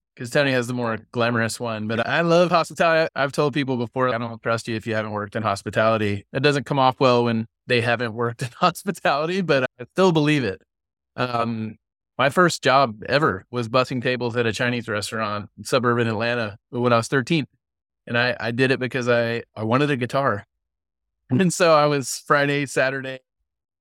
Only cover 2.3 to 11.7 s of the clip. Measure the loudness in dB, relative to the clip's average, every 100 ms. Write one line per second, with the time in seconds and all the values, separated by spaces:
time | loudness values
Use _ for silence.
2.3 | 4 4 2 0 0 2 2 2 0 -2
3.3 | 0 0 0 -2 -2 -4 -2 0 -2 -6
4.3 | -6 -4 -2 -4 -6 -4 -4 -4 -6 -6
5.3 | -4 -2 -2 -2 0 2 2 0 -2 -6
6.3 | 0 2 0 0 2 2 4 4 4 2
7.3 | 0 -4 _ -2 0 2 0 -2 -4 -4
8.3 | -4 -8 0 0 0 -6 -4 -2 0 -2
9.3 | -2 0 0 0 -6 -6 2 4 4 2
10.3 | 2 -2 -6 _ _ _ _ _ -4 -2
11.3 | -2 -2 -4 -8